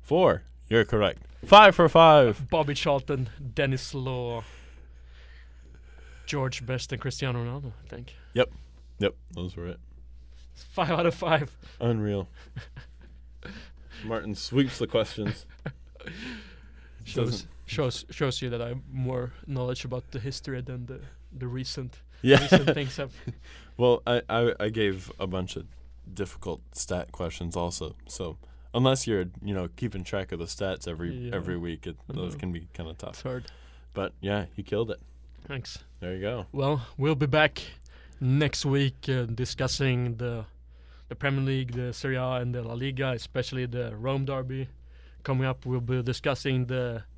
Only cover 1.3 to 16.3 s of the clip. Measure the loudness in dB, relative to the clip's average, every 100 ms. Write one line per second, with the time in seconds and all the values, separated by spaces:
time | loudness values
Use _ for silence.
1.3 | -16 10 12 12 10 8 10 12 12 8
2.3 | 4 0 0 0 0 0 0 0 -4 -4
3.3 | -6 -8 -2 0 0 -4 -6 -6 -4 -4
4.3 | -6 -8 -16 -20 -20 -20 -20 -20 -20 -20
5.3 | -20 -20 -20 -20 -20 -20 -20 -20 -18 -6
6.3 | -2 -2 -2 -4 -4 -4 -6 -4 -4 -2
7.3 | -2 -4 -6 -8 -12 -14 -14 -14 -18 -6
8.3 | 2 2 0 -18 -20 -20 0 0 0 -14
9.3 | -8 -8 -6 -10 -10 -16 -20 -18 -18 -20
10.3 | -20 -20 -20 -10 0 2 4 2 2 2
11.3 | 2 2 -8 -20 -2 0 2 2 0 -2
12.3 | -10 -14 -14 -14 -16 -18 -20 -20 -20 -20
13.3 | -16 -16 -14 -16 -18 -18 -12 -6 -4 -4
14.3 | -8 0 2 2 0 2 2 2 -2 -4
15.3 | -4 -10 -12 -12 -12 -20 -16 -14 -12 -12